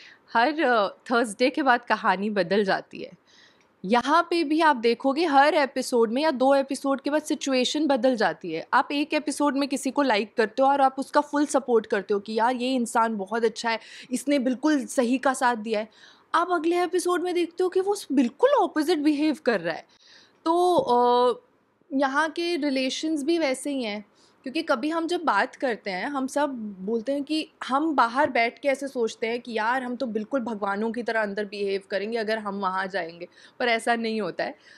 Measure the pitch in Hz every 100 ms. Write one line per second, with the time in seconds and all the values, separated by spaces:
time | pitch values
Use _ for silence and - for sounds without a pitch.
0 | - - _ 233 247 302 285 233 196 -
1 | - 285 240 190 247 - 247 240 - 214
2 | 208 185 208 202 175 196 196 156 - -
3 | - - _ _ - _ _ _ 185 233
4 | 247 320 339 339 285 311 320 262 233 233
5 | 269 269 339 277 285 330 269 262 247 247
6 | 226 240 311 254 262 277 269 262 277 269
7 | 285 302 302 311 277 262 240 302 302 269
8 | 262 240 196 156 180 156 - 240 269 285
9 | 294 302 302 285 294 269 277 277 269 262
10 | 269 208 214 - 220 240 269 277 269 262
11 | 269 285 294 285 294 269 262 226 214 208
12 | 190 208 202 220 226 254 247 262 233 240
13 | 226 220 190 226 226 226 233 220 - -
14 | - 247 - 285 247 247 311 294 220 -
15 | 233 262 277 262 247 240 214 214 220 _
16 | - _ _ 320 349 349 320 349 359 359
17 | 349 359 359 349 330 - 370 370 381 403
18 | - 285 240 - 523 571 359 302 302 330
19 | 294 285 311 269 - 202 165 151 - _
20 | - - _ _ 330 339 359 339 - 240
21 | 247 247 247 226 - _ _ _ _ 269
22 | 277 277 320 320 339 339 294 262 262 -
23 | 311 320 269 339 294 262 294 277 226 208
24 | 208 _ _ _ 269 294 330 262 302 330
25 | 320 349 294 202 254 - 262 208 - 180
26 | 233 285 262 285 294 254 214 185 190 233
27 | 220 285 285 311 302 _ - 269 320 277
28 | 233 247 302 247 233 240 285 269 277 262
29 | 226 - 226 240 240 220 214 262 247 247
30 | 262 214 214 277 233 214 202 196 220 226
31 | 226 220 214 196 208 208 202 196 196 196
32 | 208 233 214 220 208 196 190 185 190 185
33 | 165 170 175 _ - - 247 226 233 233
34 | 226 220 185 165 202 302 -